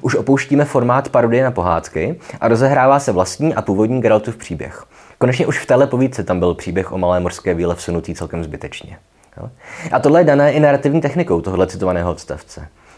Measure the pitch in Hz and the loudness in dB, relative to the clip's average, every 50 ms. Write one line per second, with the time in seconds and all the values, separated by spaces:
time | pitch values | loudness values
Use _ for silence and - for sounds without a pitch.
0 | - 131 - 127 104 117 139 135 - - 143 143 147 - - 139 120 123 123 135 | -4 -2 -2 -2 2 2 2 2 2 0 2 2 2 2 2 0 2 2 2 0
1 | 139 - - 127 120 117 117 120 - - - - 87 90 85 82 - - - - | 0 0 0 2 2 4 2 2 2 0 0 -2 0 0 0 0 -2 -4 -6 -4
2 | 82 113 170 170 - - - - - 113 117 113 131 135 143 139 127 131 139 143 | -4 -4 -6 -8 -12 -18 -12 -4 0 2 2 4 4 2 4 4 4 4 4 4
3 | 139 - 104 90 92 - - - 143 160 - 110 107 - 98 98 107 110 127 131 | 2 0 0 0 0 -2 -2 -2 -2 -2 -2 -2 -2 -2 0 0 0 0 0 0
4 | 113 113 107 107 107 - 113 - - - 85 73 67 67 - - - _ _ - | 2 2 2 2 2 -2 -8 -10 -12 -12 -10 -10 -10 -12 -14 -18 -20 _ _ -20
5 | - - - _ 131 123 127 - 165 - 147 - - - 135 123 139 139 127 123 | -20 -20 -6 _ 0 0 0 0 0 -2 -2 -4 0 2 4 4 4 2 2 0
6 | 131 131 127 - 95 - 92 90 85 87 85 - - 95 85 95 92 - - 95 | 0 0 -2 -6 -4 -4 -2 0 0 0 -2 -2 -6 -6 -4 -4 -4 -4 -4 -4
7 | 90 87 90 90 87 87 - - - 95 87 82 87 87 87 85 - - 87 85 | 0 0 0 0 0 -2 -6 -6 -4 -4 -2 -2 0 -2 -2 -4 -4 -6 -4 -4
8 | 82 - 85 - - 80 - 85 82 78 76 78 - 73 - - - - - - | -4 -6 -10 -10 -10 -10 -8 -8 -8 -10 -10 -12 -14 -14 -16 -16 -18 -18 -20 -20
9 | _ _ _ _ _ _ _ - - - - _ - - - - - 165 - 127 | _ _ _ _ _ _ _ -18 -16 -16 -18 _ -20 -20 -20 -14 -10 -4 -4 0
10 | - 147 151 170 180 156 143 139 143 147 139 151 151 147 139 135 - 143 143 165 | 2 4 6 6 6 6 6 6 4 4 4 4 4 4 4 4 2 0 0 2
11 | 156 143 131 175 165 - 92 85 80 95 92 90 92 92 - 95 98 92 92 87 | 0 0 -2 -2 -2 0 -2 -2 -2 -2 0 0 0 0 0 -4 -2 -2 0 0
12 | 87 90 87 - - - 69 - - _ - - 76 76 _ _ _ _ - | -2 -2 -4 -6 -8 -12 -12 -12 -12 _ -18 -18 -18 -18 _ _ _ _ -20